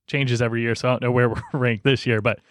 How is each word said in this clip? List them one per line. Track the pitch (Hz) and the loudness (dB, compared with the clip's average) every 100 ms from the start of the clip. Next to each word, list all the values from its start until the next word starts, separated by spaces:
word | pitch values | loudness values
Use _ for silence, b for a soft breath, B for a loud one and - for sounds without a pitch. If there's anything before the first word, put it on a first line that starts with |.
| - | -6
changes | 147 131 120 | -2 0 0
every | 117 117 | 0 0
year, | 117 113 | -2 0
so | 131 | 0
I | |
don't | 123 | 0
know | 123 | 0
where | 123 123 | 2 2
<laughs> | |
we're | 110 - | 0 -6
ranked | 143 123 110 135 | -2 0 2 2
this | 131 127 | 2 0
year, | 110 | 0
but | 110 101 b | 0 -4 b